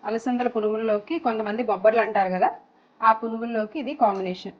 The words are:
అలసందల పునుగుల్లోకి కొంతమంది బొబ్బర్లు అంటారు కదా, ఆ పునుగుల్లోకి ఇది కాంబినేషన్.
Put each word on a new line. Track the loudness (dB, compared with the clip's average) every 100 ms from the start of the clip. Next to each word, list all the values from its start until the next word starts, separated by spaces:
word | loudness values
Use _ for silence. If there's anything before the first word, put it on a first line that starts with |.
అలసందల | -4 -4 -2 0 0
పునుగుల్లోకి | 0 0 0 0 -2 -2 -2
కొంతమంది | -2 -2 -2 -4
బొబ్బర్లు | -2 4 4 4
అంటారు | 2 2 0
కదా, | 2 0 0 _ _ _ _
ఆ | 4
పునుగుల్లోకి | 4 0 -6 -4 -4 -4 -6
ఇది | -8 0
కాంబినేషన్. | 2 2 -4 -6 -10 -16